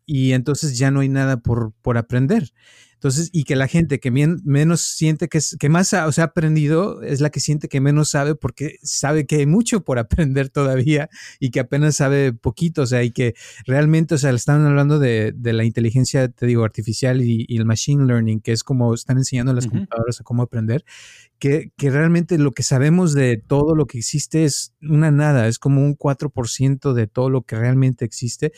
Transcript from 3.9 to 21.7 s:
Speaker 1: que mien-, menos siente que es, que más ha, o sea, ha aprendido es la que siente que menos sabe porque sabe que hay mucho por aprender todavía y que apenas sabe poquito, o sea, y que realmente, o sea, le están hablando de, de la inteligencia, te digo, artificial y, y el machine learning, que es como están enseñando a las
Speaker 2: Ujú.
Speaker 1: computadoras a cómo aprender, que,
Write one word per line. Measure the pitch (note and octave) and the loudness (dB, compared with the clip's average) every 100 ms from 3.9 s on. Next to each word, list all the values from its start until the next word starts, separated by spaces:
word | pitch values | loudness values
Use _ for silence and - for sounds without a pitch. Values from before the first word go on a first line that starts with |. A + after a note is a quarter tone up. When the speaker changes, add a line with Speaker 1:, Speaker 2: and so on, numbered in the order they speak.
| C3+ | -2
Speaker 1:
que | C3 | 0
mien-, | B2 D3+ E3+ | 2 2 0
menos | D3 C#3 D#3+ E3+ | 0 2 2 0
siente | - - D#3 D#3 E3+ | -2 -2 -2 0 -2
que | D#3+ | -2
es, | - - | -4 -2
que | C#3+ | 0
más | E3+ F#3+ | 2 2
ha, | F#3+ D#3 | 0 0
o | |
sea, | D3 | 0
ha | E3 | 0
aprendido | - D#3 D#3 D3 D#3+ G3+ - | 0 0 2 2 0 0 -6
es | - C3+ | -6 -2
la | D3 | 0
que | C#3 | -2
siente | C#3 D3+ D#3 | -2 -4 -2
que | C#3+ | 0
menos | C#3 D3 D3+ | 2 2 2
sabe | D3 C#3+ | 0 -2
porque | D#3 C3+ - C#3+ - | -2 -6 -8 -10 -10
sabe | D3 - C#3+ D#3 C#3+ | -10 -4 -2 -2 0
que | D3+ | 0
hay | C#3+ | 2
mucho | F#3 A#3 A3 | 2 2 -2
por | - B2 | -2 -4
aprender | A2+ - D3 C3+ C3+ | -2 0 0 0 -2
todavía | - C#3 C3 B2+ D3 D3+ - - - | -2 0 0 2 0 -2 -12 -20 -6
y | C3+ | -4
que | C#3 | -4
apenas | B2 C#3+ D3+ C#3+ | -2 0 2 2
sabe | C3+ C#3+ C3+ | 2 2 0
poquito, | A#2 - - E3+ D#3+ | -2 -6 -4 -4 -2
o | B2+ | 0
sea, | B2 | 0
y | A#2+ | 0
que | A#2+ B2 - - - - | -2 -4 -4 -16 -18 -2
realmente, | C3+ D3+ D#3+ D#3+ | 0 2 2 2
o | D#3 | 0
sea, | C#3 | 0
le | B2 | 0
están | - D3 | 2 2
hablando | D3 C#3+ C#3+ D3+ | 4 2 2 2
de, | C3+ A2 A2 - | 2 2 -2 -4
de | A#2+ | -2
la | A2+ | 0
inteligencia, | A2+ A2+ A#2 B2 B2+ C#3+ B2+ | 0 0 0 2 0 0 -2
te | - A#2+ | -2 0
digo, | A#2 | 0
artificial | A2 - G#2 A2 C3 B2+ | 0 -4 -6 -4 -2 0
y, | A#2+ A2+ - | 0 -2 -2
y | A#2 | -2
el | A2+ | 0
machine | A2 - C#3+ C3 | 0 0 0 2
learning, | A#2+ A2+ G#2+ | 2 0 -2
que | - | -2
es | A#2 | -4
como | - C3 A#2+ | -2 0 0
están | A#2 - B2+ | -2 -2 -2
enseñando | C3 B2+ B2 | 0 -2 -2
a | |
las | B2+ B2 | -2 -2
Speaker 2:
Ujú. | |
Speaker 1:
computadoras | B2 G3 A#2 A#2 A#2+ | -4 -4 -6 -6 -8
a | |
cómo | A2+ A#2+ | -6 -4
aprender, | B2 A#2 A2 C3 - - - - _ _ | -2 -4 -2 -4 -6 -20 -20 -20 _ _
que, | C#3 D3+ - | -2 -2 -4